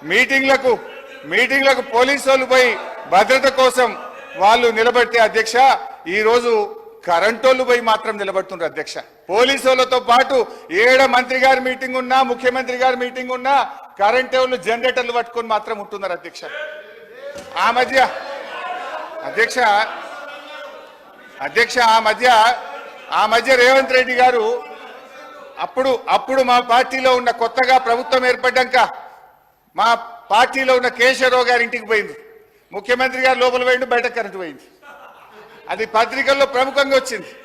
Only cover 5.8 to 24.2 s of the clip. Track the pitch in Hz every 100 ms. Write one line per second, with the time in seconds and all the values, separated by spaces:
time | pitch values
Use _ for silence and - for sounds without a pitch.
5.8 | - - 160 202 214 240 240 220 202 -
6.8 | - - - 170 202 233 262 262 254 240
7.8 | 226 214 220 208 196 190 185 185 160 139
8.8 | 147 147 - _ - 196 254 277 262 254
9.8 | 254 254 233 240 262 262 214 - - 175
10.8 | 240 262 269 247 247 262 254 262 254 254
11.8 | 254 254 254 262 254 240 254 254 247 247
12.8 | 262 247 247 254 254 254 254 277 202 -
13.8 | - - 202 247 254 262 254 247 170 233
14.8 | 254 254 240 240 233 233 226 214 208 214
15.8 | 196 202 190 175 170 - 156 - 605 605
16.8 | - - - - - - - 165 208 240
17.8 | 247 262 240 - - - - - - -
18.8 | - - - - 135 202 226 254 226 202
19.8 | 220 - - - - - - - - -
20.8 | - - - - - - 143 170 233 247
21.8 | 226 226 220 214 254 226 226 240 - -
22.8 | - - - 160 214 226 233 254 247 269
23.8 | 262 254 254 247